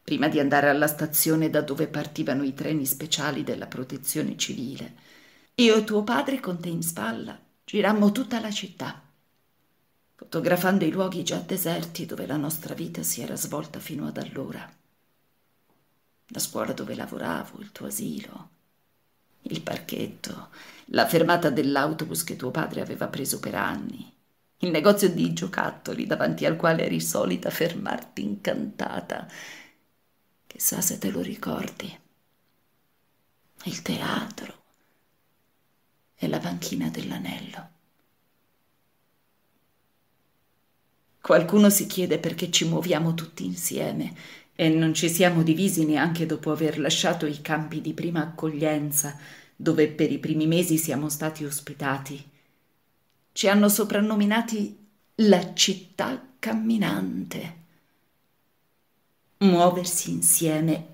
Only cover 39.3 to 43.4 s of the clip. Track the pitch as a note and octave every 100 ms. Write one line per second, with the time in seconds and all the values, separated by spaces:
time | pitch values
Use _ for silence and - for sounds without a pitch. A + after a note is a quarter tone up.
39.3 | _ _ _ _ _ _ _ _ _ _
40.3 | _ _ _ _ _ _ _ _ _ -
41.3 | F3+ E3 G#3 G#3 G3+ - F#3+ F3+ D3+ E3
42.3 | E3 F3 - E3 D#3+ E3+ D#3 E3 E3 D#3+
43.3 | -